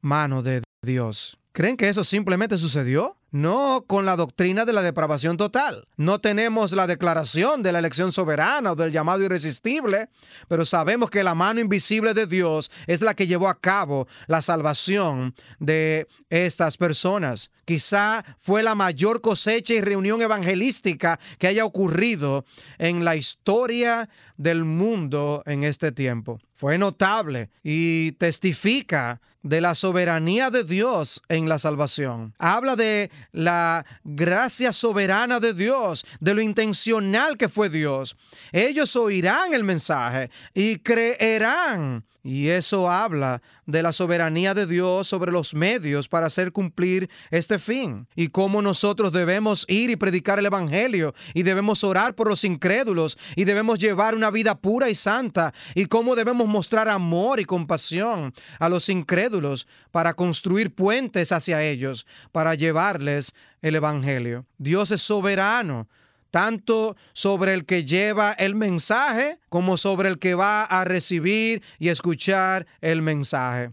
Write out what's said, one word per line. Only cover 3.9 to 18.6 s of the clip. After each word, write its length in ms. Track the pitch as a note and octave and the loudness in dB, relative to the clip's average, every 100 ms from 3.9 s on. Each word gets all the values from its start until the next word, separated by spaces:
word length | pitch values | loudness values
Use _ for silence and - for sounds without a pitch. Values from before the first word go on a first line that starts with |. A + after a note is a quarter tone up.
| G3 G3 | 0 2
la 80 | F3+ | 0
doctrina 500 | D#3+ - F3+ F#3+ A3+ | -2 0 0 2 2
de 80 | |
la 80 | A3 | 2
depravación 560 | F3+ D#3 D#3 D3 D3+ E3+ | 0 0 0 0 0 0
total. 500 | G#3 B3 C#4 F3 - - | 0 0 -2 -4 -14 -2
No 220 | D3+ G3+ | 0 2
tenemos 520 | G#3+ G#3 A#3 A3 G3+ | 2 2 0 0 0
la 160 | F#3+ F#3 | 0 0
declaración 760 | E3 F3 D#3+ D3+ D#3 G#3+ D4 | 2 0 0 0 0 2 2
de 100 | F#3+ | 0
la 60 | F3 | 0
elección 320 | E3 D#3+ F#3 | 0 0 -2
soberana 600 | F3+ F3 D3 E3 C#4+ A3+ | 0 0 2 2 2 0
o 40 | D#3+ | 0
del 160 | E3 | 0
llamado 320 | D#3 D#3 F#3+ | 0 0 0
irresistible, 840 | G3 F3+ D#3 C3 A3+ C#4+ B3 G3 A3 _ - - - | 0 -2 -4 -6 -4 -2 0 -2 -2 _ -20 -20 -4
pero 180 | E3 D#3+ | 0 2
sabemos 460 | F3 D#3+ A#3 A#3 | 2 2 0 0
que 120 | G3+ | 2
la 120 | F#3+ E3 | 0 2
mano 240 | F#3 A3+ | 2 2
invisible 560 | A3+ G3 - A3 A3 G#3+ | 2 0 0 0 2 2
de 100 | G#3+ | 0
Dios 460 | F#3 F3 D#3 D3 - - | 0 0 0 -4 -12 -4
es 140 | E3+ | 0
la 120 | A3 | 2
que 140 | G#3 F#3 | 0 0
llevó 200 | F3+ F#3+ | 2 0
a 120 | F3 | 0
cabo 480 | - G3 E3+ C#3+ B2+ - - | 0 0 0 -2 -4 -10 -2
la 160 | D#3+ | 0
salvación 920 | D3 E3+ D3+ D3+ - G3 F3+ C3+ B2+ B2 - - | 2 0 0 0 0 0 0 -2 -4 -8 -20 -8
de 480 | D3 D#3 D#3 D#3 D3+ _ _ | 0 0 2 0 -4 _ _
estas 460 | E3 F3+ - E3 - | 0 0 0 -2 0
personas. 720 | F3 D3+ F3+ G3+ D#3 A2+ - _ - | 0 0 0 0 -2 -6 -10 _ -4
Quizá 600 | E3+ - G3+ G#3 A3 F#3 C3+ | -2 0 2 2 -2 -6 -14
fue 240 | - G3+ | 0 2